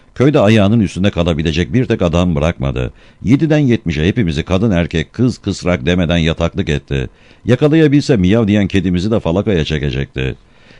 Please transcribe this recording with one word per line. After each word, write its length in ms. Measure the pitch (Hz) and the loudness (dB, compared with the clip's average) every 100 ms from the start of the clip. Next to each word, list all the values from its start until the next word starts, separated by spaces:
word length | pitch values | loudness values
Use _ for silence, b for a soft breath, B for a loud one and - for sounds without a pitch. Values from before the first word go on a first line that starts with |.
| b - | b 0
Köyde 240 | 131 143 | 2 4
ayağının 400 | 104 110 98 117 | 4 4 4 2
üstünde 300 | 90 - 101 | 0 0 -2
kalabilecek 640 | 87 85 76 78 78 73 | 0 -2 0 -2 -2 -2
bir 120 | 104 123 | -2 -2
tek 160 | 113 | 0
adam 340 | 87 80 90 73 | 0 0 0 0
bırakmadı. 580 | 78 - 67 62 62 - b b | -2 -2 -4 -4 -6 -10 b b
Yediden 360 | 87 135 156 151 | 0 2 2 2
yetmişe 480 | 139 117 85 73 80 | 2 0 -2 -2 0
hepimizi 360 | 123 90 73 | 0 -2 -2
kadın 280 | 80 92 113 | -2 0 0
erkek, 420 | 87 82 82 76 | 0 0 -4 -6
kız 240 | - 123 - | -2 -2 -2
kısrak 480 | - 92 90 90 82 | -6 -6 -2 -2 0
demeden 320 | 90 82 85 | 0 0 0
yataklık 520 | 80 78 85 - 95 | 0 0 -2 -4 -4
etti. 400 | 71 - 69 64 b b b - | -4 -4 -6 -6 b b b -2
Yakalayabilse 720 | 127 151 160 156 143 - 120 | 2 2 4 4 4 2 2
miyav 300 | 90 113 104 | 4 2 2
diyen 200 | 104 95 | 2 0
kedimizi 440 | 95 92 87 101 | 0 0 -2 -2
de 80 | 110 | -2
falakaya 460 | 85 87 104 90 73 | -2 -2 0 -2 -2
çekecekti. 720 | 78 69 65 69 - 65 57 _ b b | -2 -4 -4 -6 -6 -6 -8 _ b b